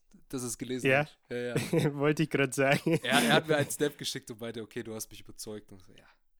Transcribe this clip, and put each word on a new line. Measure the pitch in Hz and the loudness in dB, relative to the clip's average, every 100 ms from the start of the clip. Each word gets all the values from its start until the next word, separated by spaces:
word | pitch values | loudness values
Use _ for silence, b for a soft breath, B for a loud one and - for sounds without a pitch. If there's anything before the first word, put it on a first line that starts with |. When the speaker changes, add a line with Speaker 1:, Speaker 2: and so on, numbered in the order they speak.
| _ - - | _ -20 -10
Speaker 1:
dass | 131 | -8
es | 123 - | -6 -8
gelesen | 131 127 135 | -6 0 4
Speaker 2:
Ja. | 135 | 4
Speaker 1:
hat. | 147 - - | 2 -8 -10
Ja, | 123 | -8
ja. | 120 120 | -4 -4
Speaker 2:
<laughs> | - 165 147 143 | 0 2 2 2
Wollte | 147 151 | 2 2
ich | 160 | 2
grad | 135 135 | 2 0
sagen. | 139 135 143 165 160 | 2 4 4 2 2
Speaker 1:
Er, | 123 135 | 4 4
er | 123 | 6
hat | 156 156 | 4 4
mir | 147 | 0
einen | 143 | 0
Snap | - 147 - | -2 -4 -4
geschickt | 131 131 - | -8 -8 -10
und | 110 | -10
meinte, | 117 113 | -10 -10
„Okay, | 107 120 | -10 -10
du | 113 110 | -8 -10
hast | - | -10
mich | 104 | -14
überzeugt.“ | - - 110 107 - | -16 -14 -12 -12 -14
Und | 95 | -20
so, | - | -20
ja, | - - _ _ | -20 -20 _ _